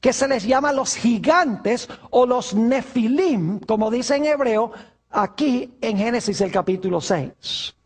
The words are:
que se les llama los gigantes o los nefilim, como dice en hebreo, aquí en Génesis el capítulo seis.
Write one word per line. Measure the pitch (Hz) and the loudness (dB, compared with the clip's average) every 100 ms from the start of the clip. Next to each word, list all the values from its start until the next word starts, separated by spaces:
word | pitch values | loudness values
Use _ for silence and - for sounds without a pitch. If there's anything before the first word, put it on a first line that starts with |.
que | 247 | 2
se | 247 269 | 0 0
les | 262 | 0
llama | 202 262 294 | 2 2 2
los | 277 262 | -2 -2
gigantes | - 226 233 180 330 330 202 202 240 - - - | -2 0 0 4 4 4 -2 -2 -4 -4 -16 -2
o | 247 | 2
los | 247 247 - | 4 2 0
nefilim, | 202 233 262 - 254 220 277 370 247 165 196 | 0 2 2 -2 -2 0 2 2 2 -2 -4
como | - 220 220 | -2 0 0
dice | 233 247 285 | -2 0 0
en | 302 | 2
hebreo, | 294 262 214 226 214 - _ _ | 0 2 2 0 -4 -20 _ _
aquí | - 196 - 294 247 - - | -2 -2 0 0 0 -4 -6
en | 226 202 | -4 0
Génesis | 220 240 - 185 | 0 0 -2 -2
el | 196 | 0
capítulo | 190 185 185 185 175 | 0 0 -2 0 -2
seis. | - 180 131 - - - - - | 0 -2 -2 -8 -10 -8 -8 -12